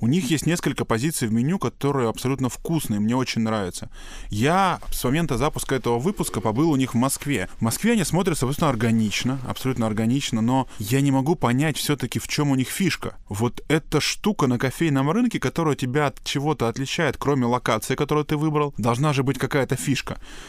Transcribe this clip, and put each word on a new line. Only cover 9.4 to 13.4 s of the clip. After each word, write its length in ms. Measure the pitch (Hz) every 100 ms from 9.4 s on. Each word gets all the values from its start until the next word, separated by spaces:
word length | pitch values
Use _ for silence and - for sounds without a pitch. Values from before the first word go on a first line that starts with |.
| 123
абсолютно 380 | 107 131 127 110
органично, 560 | 107 113 135 - 113
но 260 | 113 131 127 -
я 220 | 104 135
не 100 | 139
могу 240 | 135 135
понять 440 | 180 120 123 156 147
все-таки, 400 | - 147 123 113
в 100 | -
чем 220 | - 147
у 60 | 131
них 120 | 127
фишка. 480 | - 190 - - - -
Вот 340 | 101